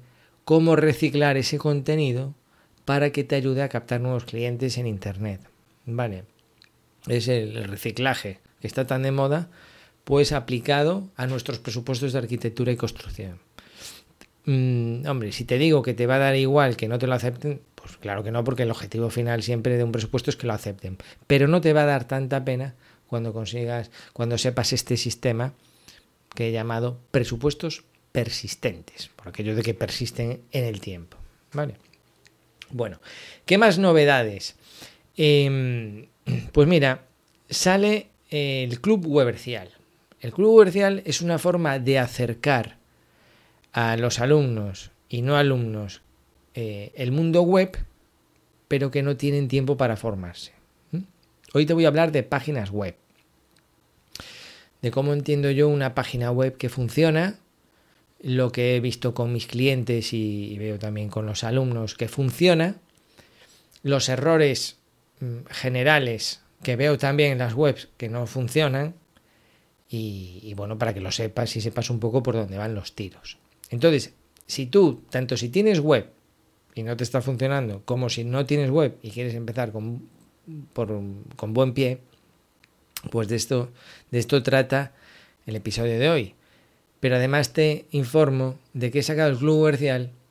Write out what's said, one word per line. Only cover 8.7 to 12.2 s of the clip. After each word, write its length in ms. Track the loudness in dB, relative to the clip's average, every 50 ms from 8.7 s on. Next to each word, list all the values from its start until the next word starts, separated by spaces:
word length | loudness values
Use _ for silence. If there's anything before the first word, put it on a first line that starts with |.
| -4 -4 -2
tan 160 | -2 -2 -2 0
de 80 | 0
moda, 380 | 0 0 2 2 0 0 -2 -6 -12 -20 -20 -20 -20 -20 -20 _ _ _ -4
pues 280 | 0 4 4 4 4
aplicado 800 | 2 -4 -4 -4 -4 -4 0 0 0 2 2 2 0 -2 -6 -10 _
a 120 | -8 -6
nuestros 320 | -4 -4 -6 -6 -8 -10 -10
presupuestos 520 | -8 -8 -8 -6 -4 -4 -4 -2 -2 -2
de 80 | -2
arquitectura 520 | -2